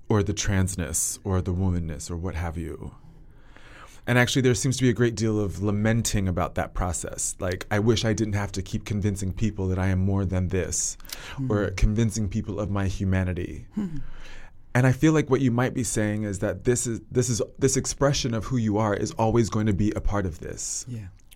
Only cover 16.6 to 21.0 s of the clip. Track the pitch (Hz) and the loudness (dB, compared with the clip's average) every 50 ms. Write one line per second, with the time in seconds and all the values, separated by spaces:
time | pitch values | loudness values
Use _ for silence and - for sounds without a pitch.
16.6 | - 120 123 117 - 123 113 104 - - - 123 120 113 123 - - - - - | 0 0 2 2 0 -4 -4 -6 -6 -2 0 2 2 2 2 0 -2 -4 -2 2
17.6 | 139 131 135 135 135 - - - 143 139 143 - - 131 117 113 92 - 131 123 | 2 2 2 2 0 -2 -2 2 2 2 4 2 0 -2 -2 -2 -2 -2 0 0
18.6 | 110 107 101 104 113 104 101 - - 107 - - 113 110 107 120 117 92 - 110 | 2 2 2 2 2 2 0 0 -2 -4 0 0 2 4 4 4 4 4 2 0
19.6 | 107 110 101 80 104 104 - 101 - - 101 101 95 90 78 - - - - - | 2 2 2 2 2 2 0 0 0 0 0 0 -2 -2 -4 -8 -10 -10 -10 -8
20.6 | - - - - - 123 123 110 | -8 -8 -8 -8 -8 -10 -10 -10